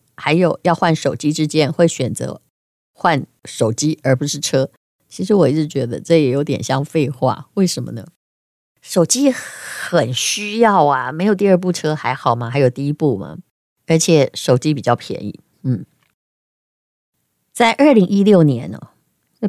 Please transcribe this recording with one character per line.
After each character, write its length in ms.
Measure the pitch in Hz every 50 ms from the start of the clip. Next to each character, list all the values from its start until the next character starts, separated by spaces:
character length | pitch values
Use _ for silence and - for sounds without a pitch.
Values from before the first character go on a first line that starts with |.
| _ _ _
还 180 | - - 143 156
有 260 | 170 180 160 - - -
要 100 | 180 170
换 200 | - 185 170 160
手 220 | - - 139 -
机 160 | 120 - 147 151
之 140 | 156 156
间， 260 | 147 - 156 151 165 160
会 160 | - 175 165
选 240 | - - 131 - -
择 300 | - 123 127 - - _ _ _ _ _ _ _ _ _ _ _
换 340 | _ - 180 160 135 - - _ _ _
手 260 | - - - 113 110 110
机 260 | - 147 151 156 - -
而 120 | 135 131
不 120 | 127 143
是 120 | 147 - 143
车。 320 | - - - 135 135 - - _ _ _ _ _ _ _
其 160 | - - 185
实 80 | - 214
我 160 | 196 165 127
一 60 | 143
直 120 | 160 156
觉 200 | 151 - 139 127
得 120 | 117 123 -
这 220 | - - 165 160
也 80 | 151 127
有 160 | 127 139 151
点 180 | 156 135 - -
像 220 | - 135 135 143
废 240 | - - 165 139 135
话， 400 | 143 - 131 127 104 - - - _
为 120 | 202 190
什 160 | 175 - - 120
么 100 | - 113
呢？ 140 | - - - _ _ _ _ _ _ _ _ _ _ _ _ _ _ _
手 240 | - - 190 165
机 240 | - - 247 285 277
很 840 | 247 - - - - - - - - - - - 175 165 123 117 127
需 460 | - - - - 202 208 208 208 226
要 260 | 233 220 202 180 151
啊， 260 | 143 139 131 120 127
没 140 | 147 160 185
有 100 | 214 208
第 140 | 185 208 196
二 80 | 185
部 160 | 175 185 180 170
车 220 | - - 151 151
还 180 | 151 - 117 127
好 240 | - - 127 117
吗？ 140 | 117 120 117
还 80 | 123 143
有 100 | 139 127
第 180 | 123 - 139
一 60 | 143 147
部 240 | - 160 147 117
吗？ 220 | 95 80 71 78 175 - _ _ _ _ _ _ _ _
而 120 | - 165 160
且 320 | 160 - 165 151 135 - -
手 240 | - - - 127 123
机 160 | - 156 151
比 80 | 135 98
较 120 | 123 120
便 300 | - - - 107 - -
宜， 160 | 104 - - _ _ _ _ -
嗯。 240 | 135 123 92 - - _ _ _ _ _ _ _ _ _ _ _ _ _ _ _ _ _ _ _ _ _ _ _ _ _ _ _ _ _ _ _ _
在 220 | _ - 240 226 -
二 220 | - 277 302 269
零 120 | 220 180
一 160 | - 202 196 196
六 200 | 214 208 180 160
年 280 | 147 131 117 131 165 -
哦， 720 | - - - _ _ _ _ _ _ _ _ _ _ -